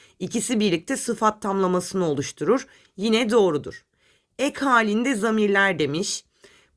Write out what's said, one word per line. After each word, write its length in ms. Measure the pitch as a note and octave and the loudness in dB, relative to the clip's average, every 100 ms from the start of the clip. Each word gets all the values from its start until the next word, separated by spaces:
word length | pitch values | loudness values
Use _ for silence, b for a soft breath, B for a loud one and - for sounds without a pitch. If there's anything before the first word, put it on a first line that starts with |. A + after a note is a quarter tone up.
| b _ | b _
İkisi 420 | F#3+ - - A#3+ | -6 -4 -2 0
birlikte 360 | G#3 E3 - C4+ | 0 0 -2 -4
sıfat 460 | - A#3 G#3+ G#3+ | -4 0 -2 0
tamlamasını 680 | G#3 G3 F#3 F3+ F3+ F#3+ E3+ | -4 -2 0 0 -2 -2 -2
oluşturur. 580 | C#3+ C#3 - D3 B3+ - b b - | -2 -6 -4 0 0 -2 b b -6
Yine 340 | G#3+ A3 A#3+ | 0 0 2
doğrudur. 540 | A#3 F#3+ D3 C3+ - _ _ _ _ _ - | 2 2 0 -6 -14 _ _ _ _ _ -4
Ek 220 | C#4 D4 | -4 -2
halinde 540 | C#4 A#3+ A3 G#3 B3 | 2 4 4 0 0
zamirler 640 | A#3 A3 A3 G#3 G3 G3 E3+ | 0 0 2 2 4 2 2
demiş. 460 | D3 D3+ G#3 - - b b b b | 0 -2 -4 -8 -12 b b b b